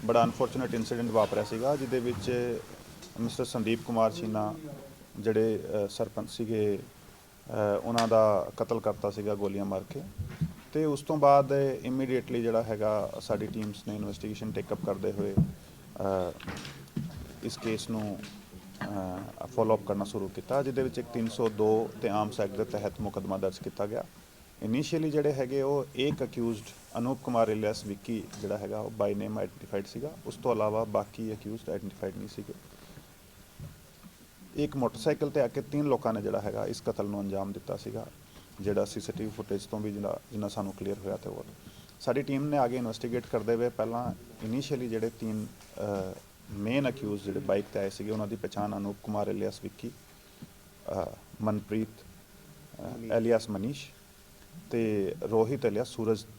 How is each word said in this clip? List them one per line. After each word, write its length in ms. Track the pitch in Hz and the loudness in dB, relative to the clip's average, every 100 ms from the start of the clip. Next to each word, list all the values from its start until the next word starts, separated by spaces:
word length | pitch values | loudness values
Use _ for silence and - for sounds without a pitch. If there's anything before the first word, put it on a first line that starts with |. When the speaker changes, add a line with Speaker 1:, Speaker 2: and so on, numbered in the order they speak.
Speaker 1:
ਬੜਾ 200 | 110 117 | 6 6
ਅਨਫੋਰਚੂਨੇਟ 500 | 117 110 127 139 127 | 6 4 0 0 -2
ਇਨਸੀਡੈਂਟ 360 | 117 110 120 117 | -2 0 0 2
ਵਾਪਰਿਆ 340 | 110 104 107 | 4 4 4
ਸੀਗਾ, 320 | 107 113 127 147 | 0 0 0 0
ਜਿਹਦੇ 240 | 131 127 | 2 0
ਵਿੱਚ 580 | 120 104 101 123 123 117 - - - - - - | 0 -2 0 0 0 -2 -6 -16 -18 -18 -14 -4
ਮਿਸਟਰ 240 | 117 - | -4 -2
ਸੰਦੀਪ 380 | 123 123 110 117 | -2 0 2 0
ਕੁਮਾਰ 300 | 113 113 113 | 2 4 4
ਛੀਨਾ, 420 | 113 113 107 104 - - - - - - - | 4 -2 0 -2 -4 -10 -12 -14 -18 -16 -2
ਜਿਹੜੇ, 400 | 107 110 110 107 - 107 | 2 4 4 2 0 0
ਅ, 40 | 101 | 0
ਸਰਪੰਚ 420 | - 117 - 107 | -2 -4 -4 -6
ਸੀਗੇ, 480 | - 110 113 104 101 | -4 -2 2 2 2
ਅ, 760 | - - - - - - - 117 104 101 | -4 -18 -20 -20 -20 -20 -6 0 2 2
ਉਹਨਾਂ 240 | - 117 113 | 2 2 6
ਦਾ 420 | 110 110 101 - - | 8 8 6 2 -4
ਕਤਲ 240 | 117 113 | 0 2
ਕਰਤਾ 300 | 107 98 104 | 0 0 -2
ਸੀਗਾ 240 | 101 104 | -2 -2
ਗੋਲੀਆਂ 300 | 101 101 98 | 0 0 0
ਮਾਰ 200 | 98 95 95 | -2 -2 -4
ਕੇ। 100 | - - - - - 160 - - | -10 -10 -8 -8 -2 -4 -4 -4
ਤੇ 120 | 151 | 0
ਉਸ 180 | 156 139 | 2 0
ਤੋਂ 140 | 143 156 | 0 8
ਬਾਅਦ 360 | 143 143 139 139 139 131 - | 10 10 10 4 4 2 -2
immediately 500 | 131 135 127 - 123 | 0 2 2 2 0
ਜਿਹੜਾ 260 | 117 113 | 4 4
ਹੈਗਾ, 500 | 113 104 107 107 - - | 2 2 2 2 0 -4
ਸਾਡੀ 260 | - 104 107 | -2 0 0
ਟੀਮਸ 420 | 104 104 101 - | -2 -4 -6 -6
ਨੇ 80 | 104 | -4
ਇਨਵੈਸਟੀਗੇਸ਼ਨ 560 | 104 101 107 107 110 | -4 -4 -6 -4 -4
ਟੇਕ 200 | 110 95 | -4 -2
ਅਪ 60 | 104 104 | -2 -2
ਕਰਦੇ 260 | 98 95 | 0 0
ਹੋਏ, 220 | 98 101 98 | 0 2 4
ਅ, 920 | - - - - - - 98 95 87 - - - - - - - - - - - | 4 0 -14 -18 -16 -2 0 2 0 -4 -8 -8 -10 -12 -8 -6 -6 -8 -12 -8
ਇਸ 140 | 117 - | -6 -4
ਕੇਸ 340 | 113 110 - | -2 -2 -2
ਨੂੰ, 280 | 110 107 101 - - - - - - | -2 -2 -4 -10 -14 -16 -18 -16 -8
ਅ, 640 | - 101 92 92 - - - | -6 -4 -4 -4 -8 -8 -4
ਫਾਲੋ 280 | - 110 | 2 4
ਅਪ 60 | 110 101 | 4 2
ਕਰਨਾ 180 | 101 | -2
ਸ਼ੁਰੂ 240 | 101 107 95 | 0 -2 -4
ਕੀਤਾ, 340 | - - 131 | -6 0 0
ਜਿਹਦੇ 200 | 135 131 | 2 0
ਵਿੱਚ 160 | 131 123 | 0 -2
ਇੱਕ 80 | 120 | -4
ਤਿੰਨ 220 | 123 113 | -2 -2
ਸੌ 200 | - 117 | 2 0
ਦੋ 420 | 107 107 110 110 - | 4 6 6 4 -2
ਤੇ 60 | 117 | 0
ਆਰਮਸ 320 | 101 107 - | 2 0 0
ਐਕਟ 160 | 101 98 | -2 0
ਦੇ 80 | |
ਤਹਿਤ 280 | 110 107 101 - | -2 0 -2 -2
ਮੁਕੱਦਮਾ 380 | 107 98 95 95 | -4 -2 -2 0
ਦਰਜ 200 | 98 95 | 0 -2
ਕੀਤਾ 280 | - - 104 | -8 -2 -2
ਗਿਆ। 180 | 110 - - - - - - | -2 -6 -12 -20 -20 -20 -8
Initially 440 | 107 117 151 165 156 | 0 2 2 2 2
ਜਿਹੜੇ 240 | 151 147 | 4 4
ਹੈਗੇ, 300 | 139 123 139 | 2 0 2
ਉਹ 220 | 135 143 127 | 2 2 0
ਇੱਕ 280 | - 139 143 | 2 2 2
ਅਕਿਊਜ਼ਡ 420 | 123 - 117 110 107 - - 120 | -2 0 0 0 -6 -16 -8 -2
ਅਨੂਪ 200 | 120 131 | 0 0
ਕੁਮਾਰ 260 | 135 120 110 | 2 4 6
alias 280 | 107 107 104 107 | 4 2 0 -4
ਵਿੱਕੀ 360 | 98 - 113 - 95 | -8 -4 -4 -4 -6
ਜਿਹੜਾ 180 | 104 104 | -4 -2
ਹੈਗਾ, 220 | 101 107 | -2 -4
ਉਹ 100 | 107 | -4
by 240 | 110 104 101 | 0 2 2
name 160 | 104 | -2
identified 540 | 107 98 - - 98 98 | -2 -4 -6 -6 -4 -4
ਸੀਗਾ। 240 | 117 143 165 - | -6 -8 -8 -10
ਉਸ 100 | - | -4
ਤੋਂ 180 | 127 | 0
ਇਲਾਵਾ 300 | 110 107 107 | 2 4 2
ਬਾਕੀ 480 | 113 104 104 - 110 | 2 0 0 -6 -6
ਅਕਿਊਜ਼ਡ 380 | 107 104 113 - | -6 -6 -8 -4
ਆਈਡੈਂਟੀਫਾਈਡ 460 | 87 92 - 98 98 | -4 -6 -6 -6 -6
ਨਹੀਂ 120 | 101 | -10
ਸੀਗੇ। 240 | - - - - - - - - - - - - - - - - - - - - - - - | -10 -12 -12 -16 -20 -18 -18 -20 -20 -20 -20 -20 -14 -14 -14 -20 -20 -20 -20 -20 -20 -10 -2
ਇੱਕ 120 | 147 143 | 0 2
ਮੋਟਰਸਾਈਕਲ 540 | 120 117 165 147 147 | 0 2 0 2 2
ਤੇ 100 | 147 | 2
ਆ 80 | 123 | 2
ਕੇ 120 | 139 | 0
ਤਿੰਨ 260 | 117 147 147 | -2 0 4
ਲੋਕਾਂ 260 | 123 120 | 4 4
ਨੇ 100 | 110 | 0
ਜਿਹੜਾ 180 | 101 101 | 0 0
ਹੈਗਾ, 260 | 107 107 98 | 0 -2 -2
ਇਸ 140 | 113 | -2
ਕਤਲ 260 | - 110 101 | -2 -2 -2
ਨੂੰ 140 | 101 | -2
ਅੰਜਾਮ 320 | 101 98 98 | -2 -2 -4
ਦਿੱਤਾ 240 | 98 - 95 | -6 -6 -6
ਸੀਗਾ, 300 | 107 107 117 - - - - - | -6 -8 -10 -14 -20 -20 -20 -6
ਜਿਹੜਾ 240 | 101 104 | 0 2
ਸੀ 160 | 104 110 | 0 -2
ਸੀ 120 | 98 | -6
ਟੀ 120 | - | -4
ਵੀ 60 | 110 | -6
ਫੁਟੇਜ 360 | 104 104 101 - | -6 -4 -4 -4
ਤੋਂ 140 | 107 | -4
ਵੀ 120 | 104 | -4
ਜਿਹੜਾ, 280 | 104 101 - - | -2 -4 -4 -6
ਜਿੰਨਾ 160 | 110 104 | -6 -4
ਸਾਨੂੰ 240 | 110 98 | -2 -4
ਕਲੀਅਰ 260 | 98 98 98 | -4 -4 -4
ਹੋਇਆ 180 | 95 98 | -4 -6
ਤੇ 120 | 98 | -6
ਉਹ। 160 | 98 - - - - - - | -10 -12 -16 -18 -20 -20 -6
ਸਾਡੀ 220 | - 123 | 0 0
ਟੀਮ 220 | 139 139 | 2 0
ਨੇ 140 | 147 147 | 2 4
ਆਗੇ 180 | 120 127 | 4 2
ਇਨਵੈਸਟੀਗੇਟ 500 | 117 - 131 123 - | -2 -4 -2 -2 0
ਕਰਦੇ 280 | 120 104 | -2 2
ਹੋਏ 140 | 117 120 | 2 2
ਪਹਿਲਾਂ 440 | - 113 117 123 - - - 110 | 0 -2 0 -4 -6 -10 -10 -2
initially 380 | 120 139 143 | -2 0 -2
ਜਿਹੜੇ 260 | 123 113 113 113 | -2 0 -2 -2
ਤਿੰਨ, 260 | 113 110 107 | -4 -2 -4
ਅ, 680 | - - - 104 101 95 92 - - - | -10 -16 -6 -2 0 -2 -6 -14 -20 -10
ਮੇਨ 380 | 101 104 131 135 | -4 2 2 2
ਅਕਿਊਜ਼ 340 | 113 107 101 | 0 -2 -2
ਜਿਹੜੇ 180 | 98 95 | -2 -4
ਬਾਈਕ 240 | 95 98 101 | 2 0 2
ਤੇ 60 | 110 | -2
ਆਏ 120 | 98 | -2
ਸੀਗੇ, 200 | - 104 | -4 -4
ਉਹਨਾਂ 160 | 110 104 | -2 -2
ਦੀ 100 | 104 | -4
ਪਛਾਣ 400 | 101 - 104 101 | -4 -2 -2 -2
ਅਨੂਪ 200 | 101 101 | -4 -6
ਕੁਮਾਰ 260 | - 107 101 | -4 -2 0
alias 260 | 101 101 - | 0 -2 -4
ਵਿੱਕੀ, 280 | 104 - 117 - - - - - - - - - - | -12 -8 -12 -12 -20 -20 -20 -20 -18 -18 -20 -14 -4
ਅ, 240 | 95 85 - - - | -2 -2 -6 -18 -2
ਮਨਪ੍ਰੀਤ, 460 | 107 107 101 107 110 | 0 0 0 -2 -2
ਅ, 920 | - - - - - - - - - | -6 -20 -20 -20 -20 -20 -20 -20 -12
Speaker 2:
ਮਨੀਸ਼। 300 | 90 120 113 | -10 -8 0
Speaker 1:
alias 400 | 113 113 113 113 | 2 6 4 4
ਮਨੀਸ਼ 380 | 101 107 143 - - - - - - - - - | -2 -2 -4 -10 -16 -20 -20 -20 -20 -18 -18 -2
ਤੇ 440 | 120 113 107 95 - - | 2 2 2 0 0 2
ਰੋਹਿਤ 360 | 110 113 139 117 | 4 6 4 2
alias 180 | 104 | 2
ਸੂਰਜ 400 | 123 - 110 107 - | -2 0 2 2 0